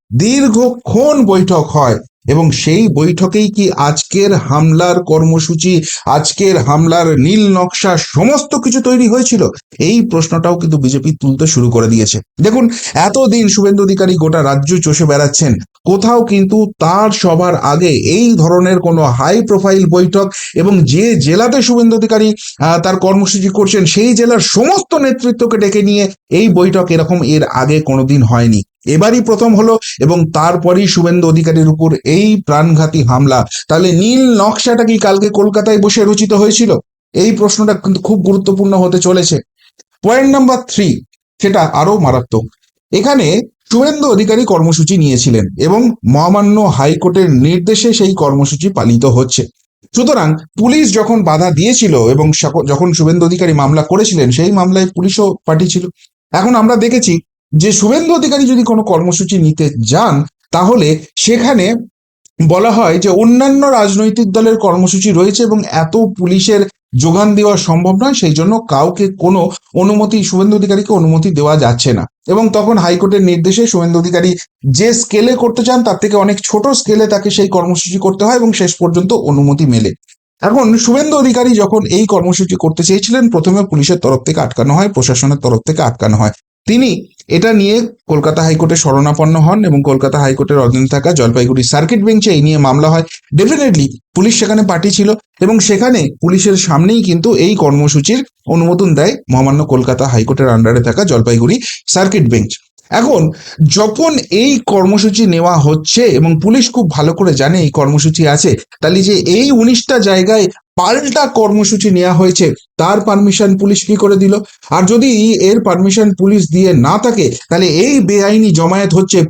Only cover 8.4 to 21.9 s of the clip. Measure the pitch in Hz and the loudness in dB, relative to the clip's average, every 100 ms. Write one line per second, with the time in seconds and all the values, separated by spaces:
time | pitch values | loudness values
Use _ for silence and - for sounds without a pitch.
8.4 | 294 285 254 254 247 247 240 247 247 214 | -2 -4 -2 -2 0 2 2 0 0 0
9.4 | 120 - - - 165 233 - 165 160 165 | -2 -4 -14 -4 0 0 0 -2 -2 -2
10.4 | 175 170 165 156 131 139 156 156 139 135 | -2 -2 -2 0 0 -2 -2 -2 -2 0
11.4 | 160 131 120 117 110 113 107 110 - - | 0 0 0 0 0 0 0 -4 -8 -2
12.4 | 196 247 233 - - 139 190 269 262 233 | 0 2 0 -2 -6 -2 -2 0 0 0
13.4 | 208 208 196 202 196 190 185 175 160 160 | 0 0 0 2 0 0 0 0 0 0
14.4 | 139 139 143 180 156 147 156 143 143 - | 0 -2 -2 -2 0 0 0 2 0 0
15.4 | 151 98 - _ 170 196 220 240 233 202 | 0 -2 -6 _ -2 0 2 0 0 0
16.4 | 190 214 208 - 160 190 214 202 180 170 | 0 0 -2 -2 -2 0 0 0 0 0
17.4 | 180 165 139 151 180 127 135 175 240 202 | 0 -2 -2 0 0 0 0 0 2 2
18.4 | 160 180 180 180 175 165 147 120 143 214 | 2 2 2 0 0 0 0 0 0 0
19.4 | - 196 196 190 175 180 180 196 196 - | 0 0 2 2 2 2 2 0 -2 -6
20.4 | - - 190 190 131 156 233 196 139 180 | -8 -4 0 2 2 2 0 0 0 0
21.4 | 240 269 240 240 233 | 0 0 0 2 2